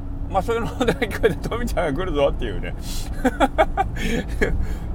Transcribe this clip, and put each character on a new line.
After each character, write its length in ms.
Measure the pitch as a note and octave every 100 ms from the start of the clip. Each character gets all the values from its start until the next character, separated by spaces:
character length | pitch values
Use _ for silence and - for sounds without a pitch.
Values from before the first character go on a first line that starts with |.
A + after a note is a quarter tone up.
| - - -
ま 80 | F#3+
あ、 20 |
そ 120 | A#3
う 20 |
い 40 | A#3
う 20 |
の 80 | G#3
音 140 | -
が 80 | A#3+
聞 280 | - G#3 -
こ 60 | G#3+
え 20 |
て、 200 | - -
富 160 | A3+
ち 120 | A#3 E3
ゃ 120 | E3+
ん 20 |
が 80 | C#3
来 40 |
る 80 | F#3
ぞ 160 | C#3+ C#3
っ 40 |
て 100 | -
い 60 | A#2
う 100 | -
ね。 120 | F2
<laughs> 1700 | - - - - - B3 - C#4 - F4+ F#4+ F#4+ - G#4 - - - - - - - -